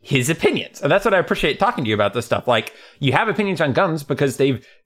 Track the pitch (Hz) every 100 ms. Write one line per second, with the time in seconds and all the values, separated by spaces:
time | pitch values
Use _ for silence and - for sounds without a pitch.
0 | - 139 123 165 - 233 90 - 139 185
1 | 233 196 - 202 156 135 202 240 117 107
2 | 101 120 113 107 - 117 113 - - _
3 | 139 135 220 196 202 165 151 127 185 156
4 | 143 139 143 - 139 123 - _